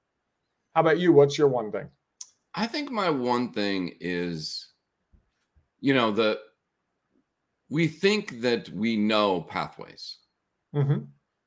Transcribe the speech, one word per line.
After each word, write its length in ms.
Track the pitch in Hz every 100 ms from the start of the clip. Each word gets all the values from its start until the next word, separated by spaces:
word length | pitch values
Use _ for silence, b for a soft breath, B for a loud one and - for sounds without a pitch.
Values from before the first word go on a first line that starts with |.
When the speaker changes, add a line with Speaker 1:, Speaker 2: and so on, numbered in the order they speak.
| _ _ _ _ _ _ _
Speaker 1:
How 80 | 160
about 180 | 160 160
you? 140 | 180
What's 240 | 143 143 139
your 100 | 143
one 240 | 123 107
thing? 180 | 98 90 - _ _ - _ _
Speaker 2:
I 140 | - 226
think 240 | 302 277
my 180 | 233 185
one 420 | 143 123 123 123
thing 440 | 110 101 98 87 -
is, 720 | 85 87 87 80 78 - - _ _ _ _ _ _ _ _ _ _ _
you 140 | 135
know, 180 | 135 113
the, 280 | 104 110 107 - _ _ _ _ _ _ _ _ _ _ _ _
we 180 | 147 165
think 540 | 160 196 208 208 120
that 280 | 120 117 -
we 260 | 90 113 110
know 440 | 107 110 104 90
pathways 760 | 80 90 78 - 50 - - - _ _ _ _ _ 147
Speaker 1:
Mm-hmm. 300 | 139 175 - - _ _